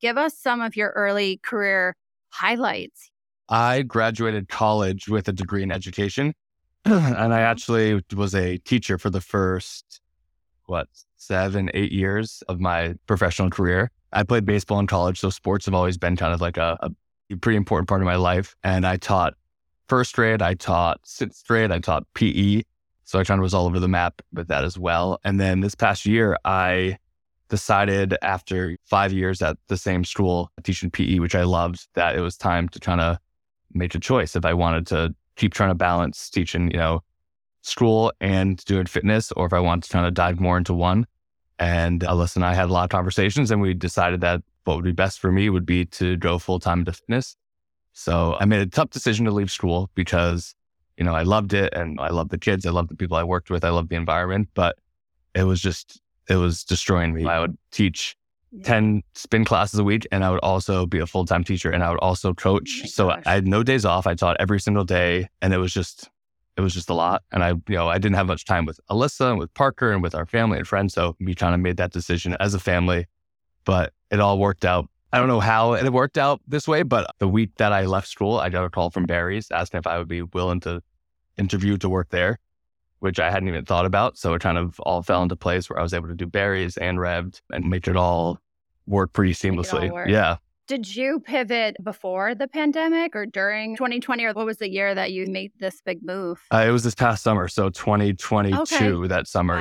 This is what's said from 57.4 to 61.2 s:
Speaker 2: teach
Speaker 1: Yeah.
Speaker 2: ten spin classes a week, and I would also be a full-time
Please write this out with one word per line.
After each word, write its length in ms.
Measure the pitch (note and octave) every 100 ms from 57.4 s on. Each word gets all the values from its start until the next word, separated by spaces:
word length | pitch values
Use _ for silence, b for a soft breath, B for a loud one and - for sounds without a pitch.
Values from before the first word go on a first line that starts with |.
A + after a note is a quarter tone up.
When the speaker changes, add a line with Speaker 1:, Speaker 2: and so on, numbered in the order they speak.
| E2+ - _
Speaker 2:
teach 440 | - G2 - - - _ _ _
Speaker 1:
Yeah. 120 | G#3+
Speaker 2:
ten 380 | D3+ A2+ G#2+ G#2 - -
spin 300 | - A2+ A2
classes 340 | F#2+ G#2 G#2
a 40 |
week, 240 | G2+ A2 -
and 120 | G2
I 80 | F#2
would 80 | F#2
also 440 | F#2+ F#2+ - F#2+ F2+
be 140 | F2
a 80 | D2+
full-time 360 | F#2+